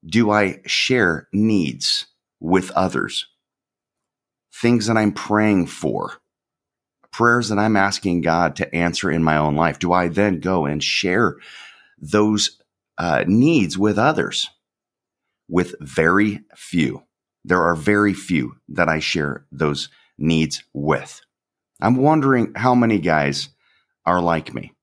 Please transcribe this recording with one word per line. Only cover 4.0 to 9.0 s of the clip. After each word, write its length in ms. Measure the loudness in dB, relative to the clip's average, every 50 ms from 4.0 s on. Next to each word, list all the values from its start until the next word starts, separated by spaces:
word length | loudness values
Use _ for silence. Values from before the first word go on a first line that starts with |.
| _ _ _ _ _ _ _ _ _ _ _
Things 340 | -2 2 2 2 2 2
that 100 | 0 0
I'm 160 | 2 2 2 0
praying 540 | -2 -6 0 0 2 4 4 2 2 0
for, 480 | -2 -6 -6 -6 -4 -4 -4 -6 -8 -12 -16 _ _ _ _ _ _ _ _ _ _ _ _ _ _ _ _ _ _ -4
prayers 360 | 2 4 4 4 4 2 0
that 100 | 0 0
I'm 180 | 2 2 2
asking 460 | 2 2 2 0 -2 -2 0 0 0 2
God 340 | 2 2 2 2 0 0
to 180 | -4 -8 -4 -2
answer 360 | -2 -2 0 -2 -2